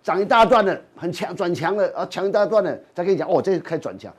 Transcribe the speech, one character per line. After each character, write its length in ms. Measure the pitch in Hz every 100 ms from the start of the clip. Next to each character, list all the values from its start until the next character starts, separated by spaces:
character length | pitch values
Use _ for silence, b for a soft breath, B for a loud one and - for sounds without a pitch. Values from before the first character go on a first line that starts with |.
涨 180 | - 175
一 40 |
大 200 | 202 233
段 200 | 214 233 196
了， 120 | 151 - -
很 140 | 170
强， 220 | - 196
转 200 | 175 180
强 220 | 175 165 208
了， 140 | 185
啊， 100 | - 180
强 200 | - 190
一 60 |
大 120 | 202
段 180 | 202 214
了， 160 | 180 - b
才 100 | -
跟 100 | 175
你 20 | 175
讲， 120 | 156
哦， 120 | 170
这 120 | 165
个 80 | 180
开 160 | - 160
始 40 |
转 180 | 107 95
强。 140 | 98